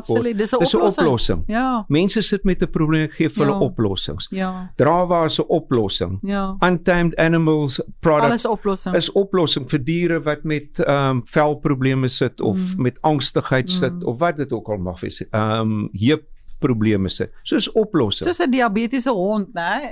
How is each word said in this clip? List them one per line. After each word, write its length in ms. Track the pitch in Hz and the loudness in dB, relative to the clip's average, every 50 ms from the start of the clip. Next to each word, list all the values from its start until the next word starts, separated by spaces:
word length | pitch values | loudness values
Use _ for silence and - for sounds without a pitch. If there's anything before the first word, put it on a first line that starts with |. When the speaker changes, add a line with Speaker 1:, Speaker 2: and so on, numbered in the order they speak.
| - - | 0 0
Speaker 1:
Absoluut. 280 | 226 233 233 240 233 | 0 0 0 0 -2
Dis 140 | 196 220 214 - | -2 -2 0 0
'n 60 | 247 | 2
Speaker 2:
Dis 140 | - - - | 2 2 2
'n 40 | |
Speaker 1:
oplossing. 300 | 214 - 208 180 - 185 | 4 2 2 2 2 2
Speaker 2:
oplossing. 360 | 156 127 110 - - 117 - - | 2 2 2 2 2 2 0 -2
Speaker 1:
Ja. 380 | - 214 226 262 262 254 233 202 | -2 -2 0 0 0 -2 -2 -2
Speaker 2:
Mense 340 | - 139 151 185 202 - 220 | 0 2 2 2 2 2 0
sit 220 | 190 - 208 196 - | 0 0 0 0 0
met 180 | 196 180 - | 0 0 0
'n 60 | 185 - | 0 -2
probleem, 340 | - 170 160 151 156 156 156 | 0 0 2 2 2 2 0
ek 100 | 151 - | -2 -2
gee 160 | - 165 147 | -2 -2 -2
vir 160 | - - 151 | 0 0 0
hulle 120 | 143 143 196 | 0 2 2
Speaker 1:
Ja. 60 | 143 | 0
Speaker 2:
oplossings. 600 | 127 - - 117 101 95 - - - 76 - - - | 0 0 0 0 0 0 -2 -4 -6 -6 -8 -8 -8
Speaker 1:
Ja. 380 | - 190 190 185 185 185 180 185 - | -6 -4 -4 -4 -6 -8 -12 -6 -2
Speaker 2:
Drava 480 | - 127 147 165 175 180 170 175 170 165 | 2 2 4 4 4 2 2 2 2 2
is 140 | 156 - - | 2 0 0
'n 60 | - | 0
oplossing. 720 | - - 165 156 - 139 120 107 95 - - 92 87 95 95 | 0 0 0 0 0 0 2 2 0 -2 -2 -4 -4 -4 -4
Speaker 1:
Ja. 360 | - 196 202 202 196 190 - - | -4 -4 -2 -2 -2 -4 -2 0
Speaker 2:
Untamed 540 | 175 180 180 170 - - 175 175 175 170 - | 2 2 2 2 2 2 2 2 2 2 2
Animals 640 | - 160 165 165 165 165 156 156 151 151 139 - - - - - - | 2 2 4 4 4 4 4 2 2 0 -2 -2 -4 -6 -8 -8 -2
product 220 | - 170 156 151 147 | 2 2 4 4 4
Speaker 1:
Alles 180 | 143 143 226 - | 2 2 2 0
'n 40 | - | -2
oplossing. 460 | 220 - - 208 196 190 - 190 185 | -2 -2 -2 -2 -2 -2 -2 -2 0
Speaker 2:
is 160 | 175 156 - - | 0 0 0 0
oplossing 560 | 196 196 196 - 185 165 139 - 147 131 - | 0 0 2 2 2 2 2 0 -2 -2 -2
vir 100 | - 147 123 | -2 -2 0
diere 380 | 143 165 175 175 170 170 160 | 0 0 0 0 0 0 0
wat 220 | 139 151 147 147 - | 0 -2 -4 -2 -4
met, 360 | 160 151 147 143 - - - | -4 -4 -4 -6 -6 -4 -2
ehm, 420 | 170 - 139 143 139 135 131 123 117 | 0 2 2 2 2 2 0 -2 -2
velprobleme 840 | - - 160 151 151 147 - - 160 143 127 131 135 135 135 131 123 | 0 2 2 2 2 2 0 0 0 0 2 2 0 2 2 0 0
sit 320 | - - 135 123 - - | 0 0 0 -2 0 -2
of 160 | - - 196 185 185 185 185 | -2 0 0 0 -2 -4 -2
Speaker 1:
Mm. 60 | 190 - | -2 -2
Speaker 2:
met 140 | - - - | -2 -2 0
angstigheid 680 | - 160 151 139 123 - - 156 - - 143 131 131 180 | 0 0 0 0 0 -2 -2 -2 -2 0 0 0 0 0
sit 220 | 180 - 139 127 175 | -2 -2 -2 -2 -2
Speaker 1:
Mm. 100 | 175 175 | -4 -4
Speaker 2:
of 160 | - 120 120 | -6 -2 0
wat 160 | 165 175 160 | 0 -2 0
dit 140 | 147 139 - | -2 -4 -4
ook 160 | 123 110 - - | -4 -6 -4 -4
al 80 | 104 | -4
mag 220 | 98 90 92 87 - | -4 -4 -4 -6 -6
wees. 240 | - 101 - - 92 - | -8 -8 -8 -8 -8 -4
Ehm, 560 | - 110 107 110 110 113 113 110 110 104 107 - - 95 107 123 156 151 - - - - - - - - | -2 0 0 0 0 0 0 0 0 -2 -4 -4 -2 0 2 2 2 2 -2 -8 -20 -20 -16 -16 -6 -2
heupprobleme 500 | - 135 123 110 107 110 107 98 95 92 | 0 0 2 2 2 2 2 2 0 -2
sit. 220 | - - - - - - - | -4 -4 -6 -8 -8 -12 -6
So 120 | - - | -2 -2
is 160 | 277 - - | -2 -2 0
oplossing. 560 | - 233 214 214 - 160 123 101 - - - 339 | 0 0 0 2 2 0 0 0 -2 -2 -2 -2
Speaker 1:
Soos 100 | 349 - 349 | -2 0 0
'n 40 | 277 | 0
diabetiese 580 | 240 262 240 233 190 220 233 226 269 269 233 269 | 2 2 2 2 0 0 -2 0 -2 -2 0 0
hond, 420 | 247 190 180 202 214 214 196 - - | 0 0 0 0 0 -2 -4 -4 -6
né? 380 | 170 170 175 202 254 294 240 | -6 -4 -2 -4 -4 -6 -8